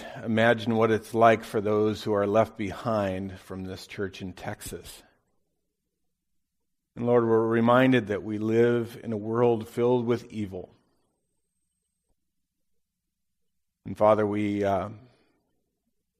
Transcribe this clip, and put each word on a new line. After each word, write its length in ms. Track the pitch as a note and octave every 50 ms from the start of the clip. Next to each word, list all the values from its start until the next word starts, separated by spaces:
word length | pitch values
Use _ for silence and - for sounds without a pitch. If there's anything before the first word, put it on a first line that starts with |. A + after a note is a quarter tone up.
| - - - - A2
imagine 500 | A2+ A2 A2 A2+ A#2 A#2 A2+ G#2+ A#2 A#2
what 160 | A2 A2+ A2+
it's 240 | A2 G#2 - - -
like 300 | A2+ A2+ A2+ A2+ A2 A2+
for 160 | - - A2+
those 420 | G2 G#2+ G#2+ G#2 G#2+ G#2+ G#2+ G#2 -
who 100 | A2 G#2+
are 120 | G2+ G2+
left 320 | G2+ G2+ A2 A2 G#2+ - -
behind 800 | A2 F#2+ E2+ - - A#2+ A2+ G#2+ G2+ F#2+ F#2 F#2+ G2 F#2+ F#2 F#2
from 240 | - - G2+ F#2 F#2
this 240 | F#2 F#2+ F#2 -
church 340 | - - - G2+ F#2 F2+ -
in 120 | G2 F#2 F2+
Texas. 720 | - - G#2 G#2 - - - - E2 - - - - - _ _ _ _ _ _ _ _ _ _ _ _ _ _ _ _ _ _ _ _ _ _ _ _ _ _ _ _ _ _ _ _ _ _ _ _ _ _
And 100 | - A#2+
Lord, 180 | A#2+ A#2+ B2 A#2 A2+
we're 180 | A2+ A2 A2+
reminded 640 | A2+ A2+ A#2 A#2 A#2 A#2+ B2+ C3 C3 B2+ B2 G#2+ G2
that 160 | G#2 F#2 E2+
we 140 | G#2+ G#2+ G#2
live 600 | G#2+ A2 A2 A2+ A#2+ A#2+ A#2+ A#2+ A2+ A2 - A#2+ -
in 80 | A#2 A2+
a 40 |
world 520 | G#2 G#2 A2 A2+ A#2 B2 A#2+ A#2 A2 G#2+ -
filled 360 | - B2 A#2+ B2 B2 B2+ A#2
with 280 | A2+ A#2+ A2 - - -
evil. 360 | A2 G#2 F#2+ F#2+ F2+ F2 - _ _ _ _ _ _ _ _ _ _ _ _ _ _ _ _ _ _ _ _ _ _ _ _ _ _ _ _ _ _ _ _ _ _ _ _ _ _ _ _ _ _ _ _ _ _ _ _ _ _ _ _ _ _ _ _ _ _ _ _ _ _ -
And 100 | A2 G2
Father, 300 | - G#2+ G#2+ G#2+ G#2+ G#2+
we, 380 | G2+ G2+ G#2 G#2+ G#2 G2+ G2+ G2+
uh, 240 | G2 G2 F#2 F#2 G#2 A2 G#2 - _ _ _ _ _ _ _ _ _ _ _ _ _ _ _ _ _ _ _ _ _ _ _